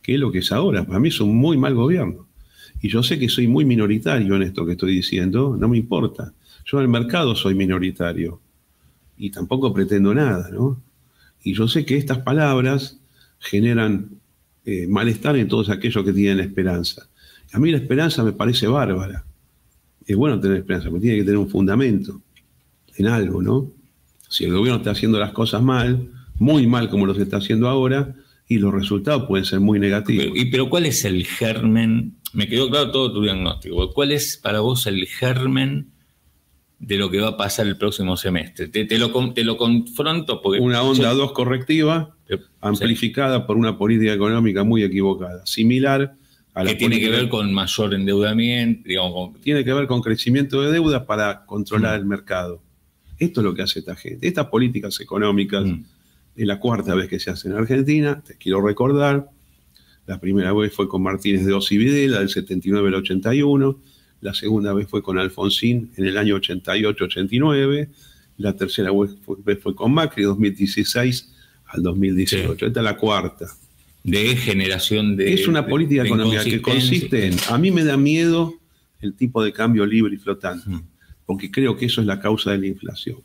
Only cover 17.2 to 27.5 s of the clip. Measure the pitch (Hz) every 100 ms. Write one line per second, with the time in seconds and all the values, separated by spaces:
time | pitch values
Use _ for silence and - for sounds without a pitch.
17.2 | - - - 110 156 151 123 131 160 -
18.2 | 113 98 110 117 107 139 113 92 95 95
19.2 | - - _ _ _ _ _ _ - 101
20.2 | 147 107 98 95 92 90 73 82 113 107
21.2 | 98 104 98 95 95 107 135 104 - -
22.2 | _ _ _ _ _ _ _ - 101 117
23.2 | 95 90 98 123 139 - _ _ _ _
24.2 | _ - 87 90 120 113 107 101 113 110
25.2 | 104 - 113 104 131 127 123 127 - -
26.2 | - - 120 156 117 120 117 101 98 98
27.2 | 98 101 98